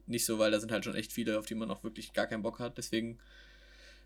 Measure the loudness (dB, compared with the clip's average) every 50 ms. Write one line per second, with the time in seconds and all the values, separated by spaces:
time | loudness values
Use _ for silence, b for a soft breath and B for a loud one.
0 | -6 -4 0 0 2 2 4 6 6 6 6 4 2 0 0 0 0 -2 -2 -4
1 | -4 -4 -4 -2 0 2 2 0 0 -2 -4 -4 -2 -2 -4 -4 -4 -8 -8 -8
2 | -12 -2 0 0 0 2 0 -2 -2 -2 -2 -2 -6 -6 -6 -8 -6 0 0 0
3 | 0 0 -6 B B B B B B B B B B B B B B B B B
4 | B